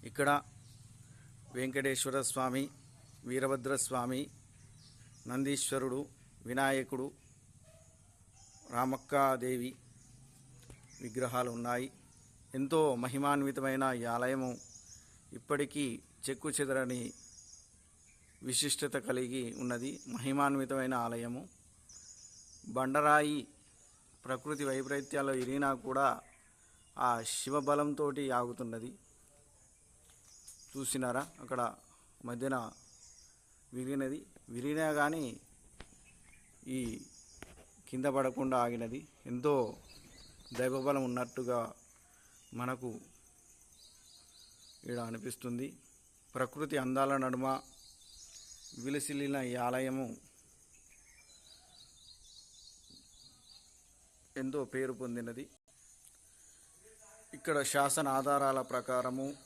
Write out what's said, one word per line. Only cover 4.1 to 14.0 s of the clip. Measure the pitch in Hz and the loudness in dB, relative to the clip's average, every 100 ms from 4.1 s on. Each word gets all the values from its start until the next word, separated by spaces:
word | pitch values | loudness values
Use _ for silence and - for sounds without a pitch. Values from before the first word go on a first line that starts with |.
| 131 147 - - - - - - - - - - | -2 -4 -10 -20 -20 -20 -20 -20 -20 -20 -16 -6
నందీశ్వరుడు, | 127 139 139 - 135 131 127 147 - - - 113 | 0 0 2 0 0 0 -2 -4 -12 -20 -16 -4
వినాయకుడు, | 127 135 135 127 131 139 - - - - - - - - - - - - - - - - | 2 4 4 0 -4 -4 -8 -20 -20 -20 -20 -20 -20 -20 -20 -20 -20 -20 -20 -20 -20 -4
రామక్కాదేవి | 120 131 131 - 143 135 127 131 127 123 - - - - - - - - - - - - - | 0 0 -2 0 4 6 4 0 0 -2 -8 -20 -20 -20 -20 -20 -20 -20 -20 -20 -20 -20 -12
విగ్రహాలు | 127 113 127 123 123 | -6 -2 0 0 0
ఉన్నాయి. | 117 120 123 135 - - - - - - | -2 0 0 -2 -10 -20 -20 -20 -20 -10
ఎంతో | 131 135 160 156 | -4 2 6 6
మహిమాన్వితమైన | 123 123 135 143 143 139 135 135 131 135 123 | 4 0 2 4 4 2 0 0 2 2 0